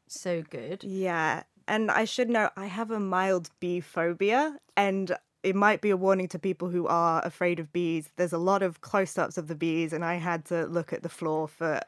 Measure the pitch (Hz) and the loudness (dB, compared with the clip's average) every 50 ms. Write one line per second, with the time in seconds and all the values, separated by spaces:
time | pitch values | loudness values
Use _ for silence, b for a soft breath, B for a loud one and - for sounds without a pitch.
0 | _ - - - - 185 175 165 156 - - 123 113 143 185 - - 202 190 190 | _ -16 -14 -8 -4 -4 -2 -4 -4 -8 -12 -10 -8 -8 -10 -8 -8 -6 -4 -2
1 | 185 180 170 165 160 156 - - - _ _ _ - - 214 214 220 208 - - | 0 0 2 2 2 2 2 0 -4 _ _ _ -4 -2 0 0 2 2 2 2
2 | 220 214 - 247 247 226 240 220 208 - - 190 196 202 180 220 233 214 226 214 | 2 0 0 0 0 2 2 2 2 2 0 -4 -10 -8 -6 -6 -4 -4 -2 -2
3 | 196 190 185 185 190 190 190 180 165 - _ - 185 175 175 175 - - - 175 | -2 0 2 2 2 2 2 0 0 -6 _ -6 -4 -4 -2 -4 -4 -6 -2 -2
4 | 165 170 175 - 196 208 233 269 302 311 285 - _ _ - 202 202 196 190 196 | 0 0 0 0 2 2 4 2 2 0 -4 -10 _ _ 0 2 2 2 2 0
5 | 190 175 - - _ _ _ _ - 190 185 196 202 214 208 - - 208 196 180 | -2 -2 -4 -6 _ _ _ _ -2 0 2 4 4 4 4 4 2 2 2 4
6 | 190 190 190 190 185 175 - 170 - 190 180 - 180 180 175 175 165 - 170 170 | 4 4 4 2 2 -4 -6 -4 -4 -4 -4 -2 -4 -2 -2 -2 0 2 2 2
7 | 170 165 160 165 - 170 - - 180 175 175 165 160 151 - 175 175 165 165 160 | 4 4 2 2 0 -2 -2 0 0 0 0 0 -4 -4 -2 -2 0 0 0 -2
8 | 151 - - - 180 156 170 165 175 185 196 190 196 180 165 - - - - 196 | -4 -6 -2 -2 -2 0 0 0 2 4 2 4 2 0 -4 -6 -8 -2 0 0
9 | 190 - - 185 151 - - 180 156 151 165 147 165 165 160 165 165 156 165 156 | 0 0 0 -2 -2 -2 -2 -6 -6 -6 -4 -2 0 0 2 0 0 0 -2 -2
10 | 170 165 175 175 160 175 170 165 156 - 175 165 156 - 165 170 156 - - - | -2 -2 -2 -2 -2 -2 -2 -2 -2 -2 -2 -2 -2 0 -2 -2 -2 -4 -6 -6
11 | - 165 - - 170 156 156 156 156 151 - - 165 160 147 - - | -8 -8 -8 -6 -4 -2 -2 -2 -2 -4 -6 -4 -2 -2 -2 -2 -2